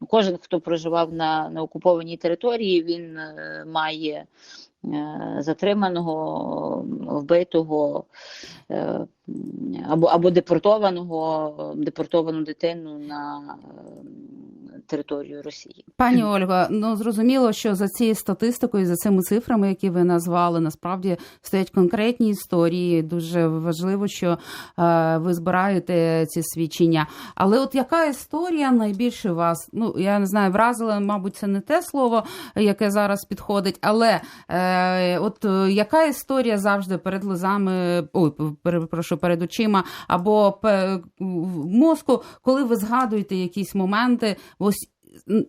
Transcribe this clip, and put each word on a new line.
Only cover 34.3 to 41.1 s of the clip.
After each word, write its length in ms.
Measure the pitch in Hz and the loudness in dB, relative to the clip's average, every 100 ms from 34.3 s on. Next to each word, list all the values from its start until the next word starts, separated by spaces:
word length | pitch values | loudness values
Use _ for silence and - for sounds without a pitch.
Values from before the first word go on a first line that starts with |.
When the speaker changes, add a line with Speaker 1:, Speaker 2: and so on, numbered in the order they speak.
| - - | -16 -6
Speaker 2:
е, 680 | 170 185 185 185 185 180 180 | -2 0 2 2 2 0 0
от, 260 | 208 - 214 | -2 -2 0
е, 260 | 190 190 | 2 2
яка 320 | 196 208 320 | 2 2 4
історія 540 | 320 277 - 269 233 208 | 2 0 -2 0 2 0
завжди 400 | 202 202 190 180 | 2 0 -2 -4
перед 260 | 190 190 | -4 -4
глазами, 800 | 196 175 190 202 190 185 175 175 156 | -4 -2 0 0 0 0 0 0 -2
ой, 180 | - 156 147 151 147 | 0 0 0 -6 -4
перепрошую, 580 | 175 170 160 165 170 165 | -2 -2 -2 -6 -4 -2
перед 200 | 175 165 | 0 0
очима 420 | 175 - 220 196 180 - - | -2 -2 2 2 0 -8 -2
або 440 | 175 185 214 202 | 0 4 4 4
пе-, 480 | 196 220 196 185 190 - | 2 2 2 2 -2 -8